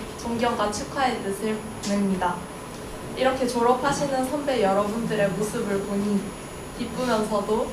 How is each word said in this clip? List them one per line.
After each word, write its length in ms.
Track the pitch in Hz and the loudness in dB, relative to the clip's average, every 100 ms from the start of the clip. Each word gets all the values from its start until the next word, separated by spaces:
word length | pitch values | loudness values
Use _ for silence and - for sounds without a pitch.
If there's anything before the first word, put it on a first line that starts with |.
| - - | -8 -8
존경과 540 | 233 233 240 214 208 | -4 0 2 2 0
축하의 500 | - 285 285 254 220 | -2 -4 0 0 0
뜻을 340 | 196 196 220 214 - - | -2 -2 -2 -2 -6 -6
보냅니다. 540 | 202 202 196 185 180 175 - - - - - - - - | -2 2 2 2 0 -2 -8 -12 -12 -12 -10 -10 -8 0
이렇게 280 | 262 262 247 | 2 2 0
졸업하시는 840 | 240 233 254 285 - 285 262 262 | 4 4 6 2 2 0 0 0
선배 320 | 294 277 254 | 0 0 2
여러분들의 680 | 196 196 208 226 226 208 196 | 4 4 2 0 0 2 2
모습을 500 | 180 214 233 202 196 | 2 -2 -2 0 -2
보니 400 | 202 202 208 202 196 - - - - - | 0 0 2 0 -2 -8 -12 -12 -10 -8
기쁘면서도 960 | 233 - 254 214 208 208 214 226 - | -6 -2 2 2 2 0 2 0 0